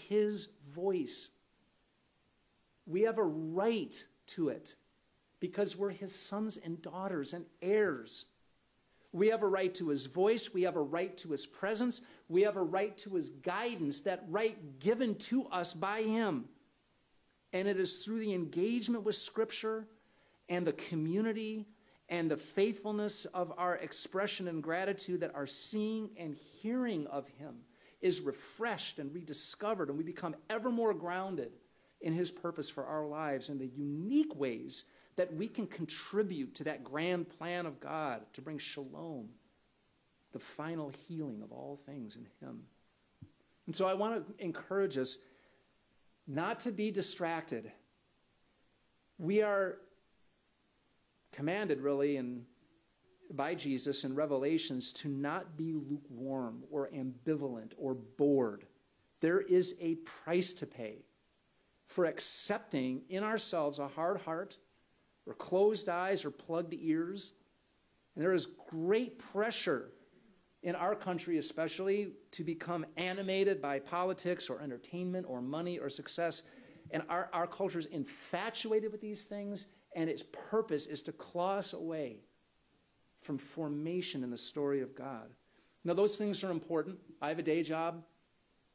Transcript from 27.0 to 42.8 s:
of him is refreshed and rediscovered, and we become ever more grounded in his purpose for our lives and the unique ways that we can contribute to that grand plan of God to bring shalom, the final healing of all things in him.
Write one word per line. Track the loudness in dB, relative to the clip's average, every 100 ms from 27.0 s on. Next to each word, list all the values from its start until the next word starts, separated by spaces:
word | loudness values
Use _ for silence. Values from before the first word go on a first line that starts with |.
| -2
of | -4 -6
him | -10 -14 -14 -18 _ -20 0
is | 2 2
refreshed | 0 -4 -8 -4 -2 -2 -4 -6
and | -6
rediscovered, | -6 -4 -2 0 0 0 0 0
and | 0
we |
become | -2 -4 -4 -6 -4
ever | -2 2
more | 4 4
grounded | 4 0 -2 -2 -2 -4 -8 -20 _ _ _
in | 0
his | 2 2
purpose | -2 -4 -2 -4
for | -4 -4
our | -2 -2
lives | -2 0 0 -2
and | -4
the | -4
unique | -4 -2 -2 2 4 4 2
ways | -2 -2 -4 -8 -10 -16 -6 0
that | 0
we | 0 -4
can | -2 -4
contribute | -4 -6 -6 -2 0 2 0 -4
to | -4
that | -4 -4
grand | -4 0 2 2 -2
plan | -6 -4 -2 -4
of | -6
God | -6 -2 -2 -2 -6
to | -14
bring | -8 -8
shalom, | -6 -8 -10 -10 -8 -8 -10 -14 _ _ _ _ _ _ _ _ _
the | -12
final | -10 -8 -4 -4 -6 -8 -10
healing | -6 -6 -6
of | -10
all | -12 -10 -12 -12
things | -12 -10
in | -12 -16 -16
him. | -14 -12 -16 _